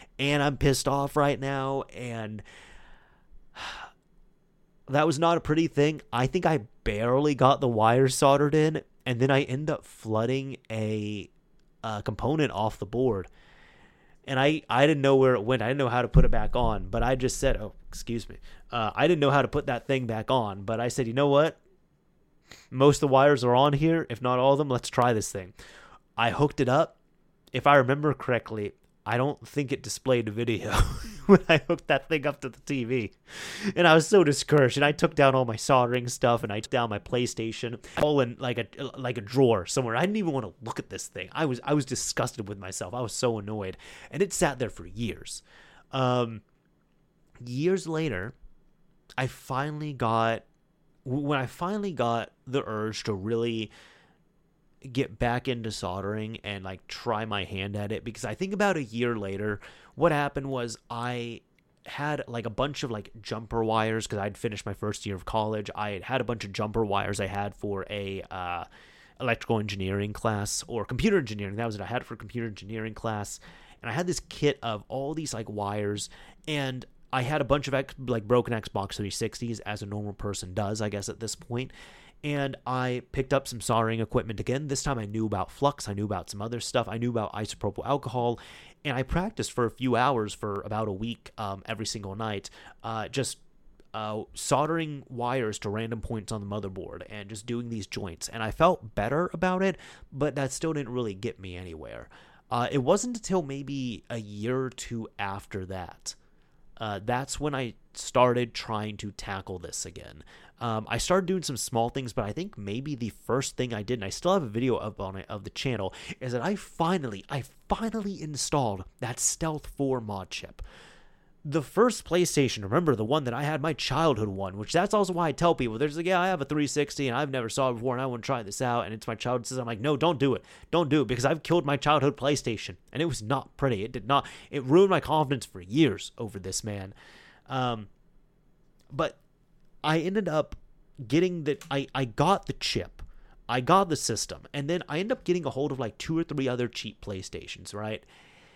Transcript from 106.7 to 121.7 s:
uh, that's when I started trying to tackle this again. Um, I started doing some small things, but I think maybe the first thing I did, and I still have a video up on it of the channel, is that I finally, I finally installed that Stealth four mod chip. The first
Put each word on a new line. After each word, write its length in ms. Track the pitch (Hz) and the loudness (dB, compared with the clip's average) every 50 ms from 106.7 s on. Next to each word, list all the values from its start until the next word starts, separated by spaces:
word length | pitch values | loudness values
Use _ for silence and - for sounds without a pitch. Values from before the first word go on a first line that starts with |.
| - | -12
uh, 240 | - 113 107 104 98 | -8 -6 -6 -6 -4
that's 380 | 104 110 120 127 139 - - - | -4 -2 -2 -2 -4 -6 -6 -4
when 140 | 139 151 143 | -4 -4 -2
I 200 | 131 131 117 - - _ _ - | -4 -4 -6 -8 -12 _ _ -14
started 580 | - - - - 127 127 123 120 123 123 113 | -14 -6 0 4 6 6 6 6 4 0 -2
trying 460 | - - - - 113 104 107 107 104 98 | -4 -8 -6 -4 -4 -4 -4 -6 -8 -8
to 120 | 104 101 | -10 -10
tackle 460 | 101 - - - 98 95 92 - 92 87 | -10 -10 -8 -8 -8 -8 -8 -8 -10 -10
this 280 | 85 85 - - - | -10 -10 -8 -8 -10
again. 360 | 90 85 - - - - 76 - - - - - - _ - | -10 -12 -14 -16 -16 -18 -20 -20 -20 -20 -20 -20 -20 _ -6
Um, 240 | 120 117 110 110 110 - | -4 -4 -2 -2 -4 -2
I 100 | 117 117 | -2 -2
started 280 | - - 180 190 190 | 2 2 2 2 2
doing 160 | 165 190 185 | 2 0 -2
some 140 | 156 - 139 | -2 -4 -6
small 320 | 113 - - - 113 117 120 | -6 -4 -2 0 2 2 0
things, 240 | - 139 131 120 | 0 -4 -6 -4
but 140 | - - 107 | -4 -4 -4
I 60 | 101 | -4
think 260 | 107 156 180 208 - - | -4 -6 -8 -8 -10 -10
maybe 360 | 101 98 104 123 139 151 147 | -8 -6 -6 -4 -4 -6 -6
the 180 | 113 120 104 - - - | -4 -6 -6 -8 -8 -4
first 320 | - 117 135 131 - - | 0 0 0 0 -2 -4
thing 160 | - 127 123 | -4 -4 -2
I 100 | 117 107 | -4 -4
did, 160 | 104 98 123 120 | -4 -4 -4 -4
and 60 | 98 | -4
I 60 | 95 | -6
still 240 | - - - 175 190 | -6 -2 2 2 2
have 80 | 196 | 2
a 60 | 151 110 | 0 -2
video 280 | 101 113 127 131 113 | -2 0 0 2 0
up 240 | - - 107 98 - | 0 -2 -4 -8 -8
on 160 | 101 95 95 | -8 -8 -8
it 80 | 95 - - | -10 -10 -10
of 160 | - 104 - | -10 -10 -10
the 60 | - | -10
channel, 440 | - - - 139 120 101 98 92 - - - - - - | -8 -6 -4 -2 -2 -2 -4 -6 -6 -10 -14 -14 -12 -10
is 120 | 131 127 | -6 -4
that 100 | 120 123 | -4 -2
I 120 | 117 175 208 | -2 -2 -4
finally, 680 | 185 - - - - 165 165 190 185 139 120 101 95 - - | -4 -6 -8 -4 0 2 2 2 0 0 -4 -6 -8 -8 -6
I 140 | 147 135 120 - _ _ _ | -6 -6 -6 -8 _ _ _
finally 540 | - 202 - 226 226 220 226 196 202 190 151 | -4 -4 -2 -4 -6 -4 -4 -6 -6 -8 -8
installed 640 | - 151 147 131 - - - 147 131 110 98 92 92 - - - | -8 -8 -6 -6 -4 0 0 0 2 0 -2 -4 -8 -12 -12 -8
that 180 | 123 117 117 - | -8 -6 -4 -2
Stealth 480 | - - - - 170 160 156 - - | -2 -2 0 0 -2 -4 -4 -4 -8
four 360 | - - - 139 135 127 123 | -8 -4 -2 0 0 0 -2
mod 260 | 113 104 101 98 92 - | -2 -4 -6 -8 -8 -8
chip. 320 | - - - - - - - - - - - - - - - - - _ _ _ _ _ | -10 -12 -12 -12 -14 -14 -14 -14 -16 -20 -20 -20 -20 -20 -20 -20 -20 _ _ _ _ _
The 200 | - 151 139 165 | -6 -2 -2 -2
first 420 | 139 - | -2 0